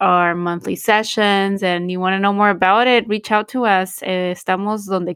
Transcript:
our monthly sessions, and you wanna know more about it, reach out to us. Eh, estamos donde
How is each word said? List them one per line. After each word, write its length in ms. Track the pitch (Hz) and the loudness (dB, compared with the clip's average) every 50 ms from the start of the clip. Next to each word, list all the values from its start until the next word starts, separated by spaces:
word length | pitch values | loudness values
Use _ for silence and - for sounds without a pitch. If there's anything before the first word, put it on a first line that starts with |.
our 320 | 196 190 180 180 175 175 170 | 0 2 2 4 2 2 0
monthly 420 | 175 175 175 170 170 - 160 143 | 0 -2 -4 -4 -4 -6 -6 -8
sessions, 840 | - - - 214 214 220 220 - - 214 202 202 196 196 196 196 196 196 | -4 0 2 2 2 0 -2 -2 0 2 2 2 2 2 0 -2 -2 -2
and 280 | 180 175 175 175 180 | -2 -2 -2 -4 -4
you 80 | 180 180 | -4 -2
wanna 200 | 185 185 190 190 | -2 0 0 0
know 140 | 196 202 196 | 0 0 2
more 160 | 202 208 208 | 2 2 2
about 380 | 202 180 190 185 196 220 247 254 | 4 2 2 4 4 4 4 4
it, 200 | 247 233 226 226 | 4 2 2 0
reach 240 | 208 214 214 - | -2 -4 -2 -2
out 160 | 220 208 208 - | -2 -2 -2 -2
to 160 | - 254 247 | -4 -2 0
us. 360 | 220 202 185 185 185 - - | 2 2 2 0 -2 -8 -10
Eh, 320 | - 190 185 185 180 180 180 | -6 -4 -2 -2 -2 -4 -4
estamos 540 | 180 - - 185 185 196 208 214 220 202 196 | -4 -4 -2 -2 -2 -2 -4 -4 -6 -4 -4
donde 260 | 196 185 180 170 175 | -4 -2 -2 -4 -6